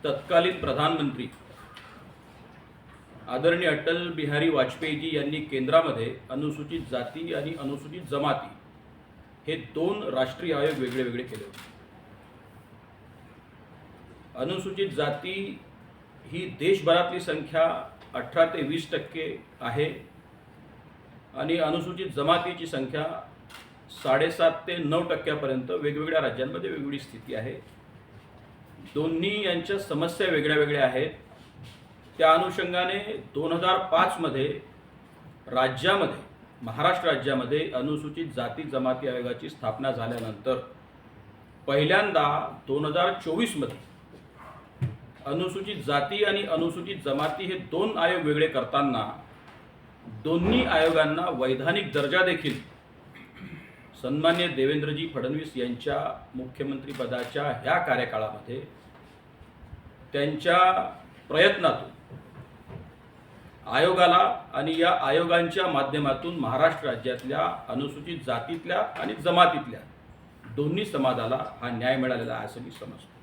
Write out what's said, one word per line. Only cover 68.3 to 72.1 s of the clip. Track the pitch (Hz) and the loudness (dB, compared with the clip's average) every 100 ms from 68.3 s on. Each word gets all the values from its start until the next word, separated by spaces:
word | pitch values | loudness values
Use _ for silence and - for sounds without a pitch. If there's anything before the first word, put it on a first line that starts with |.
| 117 - 165 170 175 - - | -4 -4 -8 -2 0 0 -4
आणि | 170 - | -6 -2
जमातीतल्या | 165 175 175 156 - - - - - - - - - 113 | 2 6 6 6 -6 -12 -14 -20 -20 -20 -20 -20 -10 -2
दोन्ही | 151 180 | 0 0
समाजाला | 208 147 131 120 113 131 - - | -2 0 2 2 0 -2 -4 -6
हा | 123 | -6
न्याय | 117 127 131 | -2 0 2
मिळालेला | 131 | 2